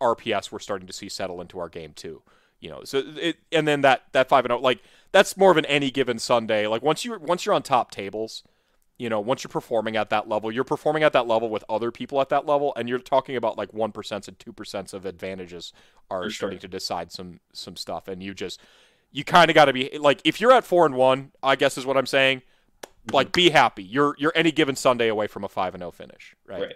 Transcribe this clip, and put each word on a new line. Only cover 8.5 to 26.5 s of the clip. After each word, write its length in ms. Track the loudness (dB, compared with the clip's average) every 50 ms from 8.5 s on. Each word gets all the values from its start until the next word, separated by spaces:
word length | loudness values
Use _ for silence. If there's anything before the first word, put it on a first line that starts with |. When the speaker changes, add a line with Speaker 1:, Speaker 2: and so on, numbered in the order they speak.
| _ _ _ _ _ _ _ _ _ -10
Speaker 1:
you 100 | -6 -4
know, 100 | -2 -2
once 240 | 0 -2 -2 -4 -4
you're 60 | -8
performing 480 | -8 -8 -6 -2 -2 -2 0 0 0
at 140 | -2 -2 0
that 180 | 0 -2 -2 0
level, 240 | -4 -2 -2 -4 -4
you're 100 | -4 -2
performing 400 | -2 -2 -2 -2 0 0 2 2
at 120 | 4 4
that 120 | 2 2
level 220 | 2 2 0 0 0
with 160 | -4 -4 -6 -4
other 200 | -4 -4 -4 -4
people 300 | -6 -8 -10 -6 -2 -2
at 80 | 0 0
that 160 | 0 -2 0
level, 300 | 2 0 0 0 -2 -4
and 100 | -4 -6
you're 120 | -4 -4 -6
talking 360 | -4 0 0 0 0 0 -6
about, 220 | -4 -4 -4 -4
like, 160 | -4 -8 -8 -4
one 200 | -4 -6 -4 -6
percents 360 | -8 -12 -10 -10 -10 -10 -12
and 100 | -20 _
two 140 | -20 -20 -18
percents 400 | -16 -16 -12 -10 -10 -10 -10 -14
of 140 | -12 -12
advantages 640 | -12 -12 -10 -10 -10 -10 -10 -12 -14 -14 -16 -16 -16 -18 _ _ _ _ _ _ -8
are 140 | -8 -6 -6
Speaker 2:
For 40 | -6
sure. 20 |
Speaker 1:
starting 280 | -8 -6 -8 -8 -8 -8
to 100 | -14 -14
decide 420 | -12 -10 -8 -8 -8 -8 -8 -10
some, 300 | -12 -16 -16 -16 -18 -20 _ _ -20
some 220 | -18 -16 -16 -14
stuff, 320 | -14 -12 -10 -10 -12 -10 -12
and 140 | -14 -12 -12
you 120 | -12 -10
just, 260 | -10 -10 -12 -12 -14 _ _ _ _ _ _ _ _ _ _
you 140 | -12 -10 -4
kinda 300 | 2 6 6 6 6 6
gotta 180 | 6 6 6 4
be, 240 | -2 -4 -6 -6 0
like, 220 | 2 2 2 2 0
if 120 | -2 -2 2
you're 140 | 4 6 6
at 120 | 4 4
four 200 | 2 2 4 4
and 120 | 4 4
one, 360 | 4 4 4 4 2 -2 -10 _ -4 0
I 140 | 0 2
guess 220 | 2 2 0 0 -2
is 80 | -4
what 100 | -2 0
I'm 100 | 0 0
saying, 360 | 0 2 2 2 2 2 -2 -6 _ _ _ _ _ _ _ -20 -20 _ _ -8
Speaker 2:
Mm-hmm. 80 | 0 2
Speaker 1:
like, 160 | 2 2 2 2
be 160 | 4 4 6
happy. 340 | 6 6 4 4 2 -4 -14
You're, 320 | -6 -2 0 0 0 0 0
you're 140 | -2 -2 0
any 180 | 2 2 2 2
given 240 | 2 0 0 0
Sunday 320 | 0 2 2 2 2 2 0
away 180 | 0 0 -2
from 160 | -4 -6 -8 -10
a 40 | -8
five 240 | -4 -4 -4 -4 -4
and 100 | -8 -12
oh 80 | -14
finish, 460 | -14 -16 -20 -20 -20 -20 -20 -20 _ _ _
right? 160 | -14